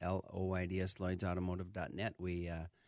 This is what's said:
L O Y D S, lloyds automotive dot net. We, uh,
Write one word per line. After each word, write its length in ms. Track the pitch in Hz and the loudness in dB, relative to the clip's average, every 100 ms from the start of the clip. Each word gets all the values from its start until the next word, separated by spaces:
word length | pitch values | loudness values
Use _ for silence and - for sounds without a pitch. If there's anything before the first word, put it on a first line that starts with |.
L 240 | 87 95 - | 0 0 -2
O 100 | 92 92 | 0 2
Y 200 | 92 90 | 2 2
D 160 | 92 | 2
S, 180 | 95 - | 0 0
lloyds 240 | 92 92 | 0 2
automotive 480 | 98 90 90 90 92 | 2 2 2 0 -2
dot 220 | 92 82 | -4 -4
net. 200 | 85 107 - | -2 -4 -2
We, 320 | 90 87 85 | -2 0 0
uh, 160 | 82 85 - | -2 -6 -10